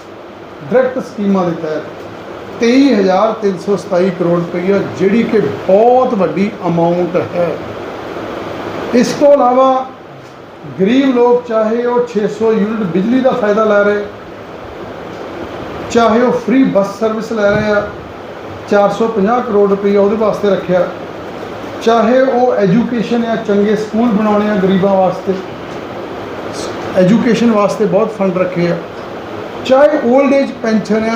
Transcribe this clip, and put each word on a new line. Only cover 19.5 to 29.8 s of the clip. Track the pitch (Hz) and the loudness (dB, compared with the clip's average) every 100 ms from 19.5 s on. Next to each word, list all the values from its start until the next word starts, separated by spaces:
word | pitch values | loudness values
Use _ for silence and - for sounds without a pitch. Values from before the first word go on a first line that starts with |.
| 208 202 | 2 2
ਰੁਪਈਆ | 196 202 202 | 2 2 2
ਉਹਦੇ | 202 220 | 2 2
ਵਾਸਤੇ | 214 - 202 | 0 0 0
ਰੱਖਿਆ, | 180 - 180 175 - - - - - - - - - | 0 0 0 0 -4 -12 -12 -12 -12 -12 -10 -10 -2
ਚਾਹੇ | 226 226 214 262 | 2 2 4 4
ਉਹ | 269 240 247 | 4 2 2
ਐਜੂਕੇਸ਼ਨ | 247 202 220 220 240 - 240 | 2 2 2 2 -2 -2 -2
ਆ, | 226 226 | 0 -2
ਚੰਗੇ | - 202 208 208 | 0 2 2 0
ਸਕੂਲ | - 220 240 | -2 0 2
ਬਣਾਉਣੇ | 208 214 208 208 | 2 2 2 0
ਆ | 208 | 0
ਗਰੀਬਾਂ | 185 190 196 190 | 2 2 4 4
ਵਾਸਤੇ, | 185 - - 185 - - - - - - - - - - - - - - - 196 | 2 0 -4 -4 -6 -12 -12 -12 -12 -12 -10 -10 -10 -10 -10 -10 -8 -8 -2 2
ਐਜੂਕੇਸ਼ਨ | 180 220 240 190 233 | 4 4 4 2 4
ਵਾਸਤੇ | 208 202 - | 4 2 2
ਬਹੁਤ | 202 185 220 | 0 2 0
ਫੰਡ | - 196 180 | 0 -2 0
ਰੱਖੇ | 180 170 170 | -2 0 -2
ਆ, | 170 - - - - - - - - | -2 -6 -14 -12 -12 -12 -12 -10 -10
ਚਾਹੇ | - 262 | 2 4